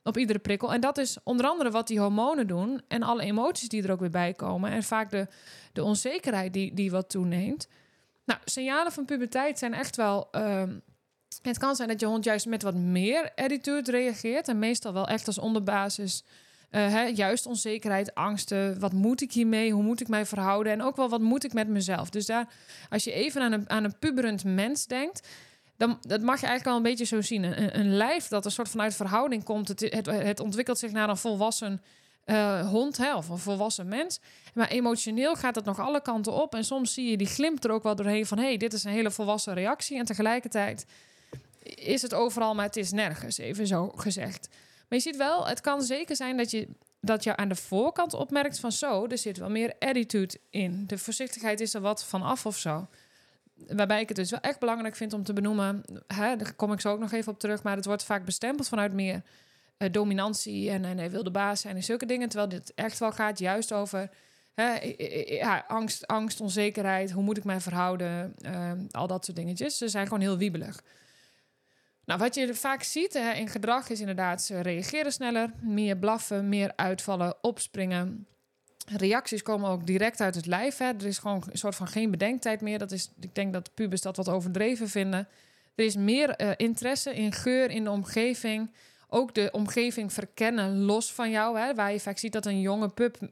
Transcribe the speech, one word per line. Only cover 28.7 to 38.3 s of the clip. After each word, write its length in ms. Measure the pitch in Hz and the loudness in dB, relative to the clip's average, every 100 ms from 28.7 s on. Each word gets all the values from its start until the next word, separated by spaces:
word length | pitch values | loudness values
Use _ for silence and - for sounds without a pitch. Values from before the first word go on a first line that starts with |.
| 220 | -2
uit 140 | 214 208 | -2 0
verhouding 480 | 190 208 277 233 | 0 2 2 0
komt. 240 | - 214 208 | -2 -2 -2
Het, 120 | 196 | -4
het, 260 | 220 226 - | -2 -2 0
het 340 | 214 202 202 | 0 0 0
ontwikkelt 400 | 214 202 247 240 | -2 -2 0 -2
zich 120 | 233 | -2
naar 180 | 214 214 | 0 2
een 80 | 202 | 2
volwassen, 640 | 233 202 220 226 214 196 - - _ _ | 0 2 2 0 -2 -4 -8 -20 _ _
eh, 460 | - 214 208 196 190 | 0 2 4 2 2
hond, 280 | 208 277 277 | 2 2 2
hè, 180 | 254 254 | 0 0
of 140 | 160 | -2
een 80 | 175 | -4
volwassen 500 | 180 196 214 214 180 | -2 0 0 -2 -4
mens. 320 | 220 339 - - - - | -2 -2 -6 -10 -20 -6
Maar 140 | - 226 | 0 0
emotioneel 680 | 247 240 233 - 220 277 330 | 2 2 2 0 2 2 2
gaat 200 | 254 233 | 0 -2
het 100 | 208 | -2
nog 140 | 196 | -2
alle 220 | 262 285 | 0 0
kanten 320 | 285 226 214 | 0 -2 0
op. 220 | 233 302 226 | 0 0 0
En 80 | |
soms 300 | 220 269 247 | -2 0 0
zie 160 | - 247 | 0 0
je 80 | 214 | 2
die 100 | 196 | 2
glimp 360 | - 302 311 | 2 2 2
er 80 | 233 | 2
ook 120 | 220 | 2
wel 120 | 214 208 | 2 0
doorheen 300 | 202 208 | 2 2
van, 120 | 214 | 2